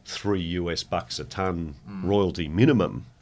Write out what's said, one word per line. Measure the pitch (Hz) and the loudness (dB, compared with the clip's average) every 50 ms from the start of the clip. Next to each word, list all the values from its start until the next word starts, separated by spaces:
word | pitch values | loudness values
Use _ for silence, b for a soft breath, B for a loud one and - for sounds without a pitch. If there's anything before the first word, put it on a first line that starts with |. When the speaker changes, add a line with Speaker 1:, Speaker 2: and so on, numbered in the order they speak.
| - | -16
Speaker 1:
three | - - - - 101 101 95 | -14 -10 -4 -2 -2 0 0
U | 85 82 87 90 87 85 | -2 -2 -2 -2 -2 -2
S | 82 - - | -4 -4 -4
bucks | - 95 85 82 - - - | -4 -4 -4 -4 -6 -8 -10
a | 76 | -10
tonne | - - - 95 92 87 85 85 78 69 - - - | -8 -6 -4 -2 -2 -2 -4 -6 -8 -10 -14 -16 -14
Speaker 2:
Mm. | 101 95 92 | -10 -4 0
Speaker 1:
royalty | 90 101 104 98 90 - - 82 | 2 4 4 4 2 0 -2 -4
minimum, | 71 78 95 123 156 139 110 - - 50 58 - - - _ | -2 2 4 6 6 6 6 4 2 -2 -6 -10 -14 -18 _